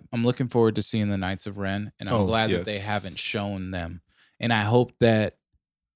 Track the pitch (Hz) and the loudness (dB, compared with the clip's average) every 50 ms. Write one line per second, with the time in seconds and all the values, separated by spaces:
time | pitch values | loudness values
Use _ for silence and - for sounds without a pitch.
0 | - - - 117 117 123 120 - 131 117 - 120 113 113 107 107 101 - - 110 | -2 -4 -2 0 0 0 0 0 -2 0 2 4 4 4 4 0 -2 -2 -2 -2
1 | 104 104 101 98 92 92 98 92 - 104 98 101 98 95 98 101 107 101 - _ | 0 0 0 -2 -2 -4 -4 -6 -8 -10 -8 -6 -6 -4 -4 -4 -6 -8 -12 _
2 | 98 101 104 110 101 92 113 113 113 110 90 87 87 110 104 98 98 104 104 104 | -6 -2 0 2 2 2 2 2 2 2 2 0 0 -2 -4 -4 -2 -2 -2 -2
3 | 92 92 82 - - - - 107 101 101 101 95 95 92 92 90 85 82 85 87 | -2 -4 -8 -8 -6 -4 -4 -4 -4 -4 -6 -6 -6 -6 -6 -6 -6 -8 -8 -12
4 | - _ _ _ _ _ _ _ 117 117 117 107 104 104 117 123 123 - - _ | -16 _ _ _ _ _ _ _ -2 0 2 2 2 4 4 4 4 2 0 _
5 | 120 117 113 107 104 92 - _ _ _ _ _ _ _ _ _ _ _ _ | 4 4 6 4 2 0 -4 _ _ _ _ _ _ _ _ _ _ _ _